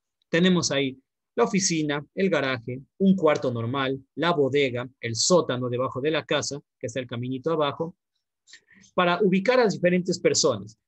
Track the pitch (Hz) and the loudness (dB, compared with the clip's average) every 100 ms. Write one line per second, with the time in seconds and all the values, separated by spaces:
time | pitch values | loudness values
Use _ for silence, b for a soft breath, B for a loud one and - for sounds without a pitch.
0 | _ _ _ 165 185 175 - 139 139 131 | _ _ _ 2 4 2 0 -2 -2 -6
1 | _ _ _ - 233 196 - 160 151 147 | _ _ _ 0 0 2 0 -2 -2 -4
2 | 143 - 190 151 135 127 117 127 - _ | -6 -2 0 0 -2 -4 -6 -12 -14 _
3 | 190 190 151 147 135 117 117 139 131 135 | 2 4 4 2 0 -2 -4 -2 -2 -4
4 | - - 165 151 135 143 135 120 127 _ | -10 -4 0 2 2 2 0 -2 -8 _
5 | 117 117 - 180 - 127 127 120 131 127 | -8 -4 2 2 2 -4 -4 -4 -4 -4
6 | 147 156 - 151 120 143 - _ - 127 | -2 -2 -2 -4 -4 -10 -14 _ -10 -8
7 | 123 120 127 131 160 160 143 139 165 - | -8 -8 -6 -6 -4 -2 -2 -2 -10 -10
8 | _ _ _ _ _ B B B B - | _ _ _ _ _ B B B B 0
9 | 175 175 196 190 196 254 226 147 175 180 | 2 2 2 2 4 4 2 2 2 2
10 | 175 175 160 - 156 104 101 - | 0 0 0 2 0 0 -8 -20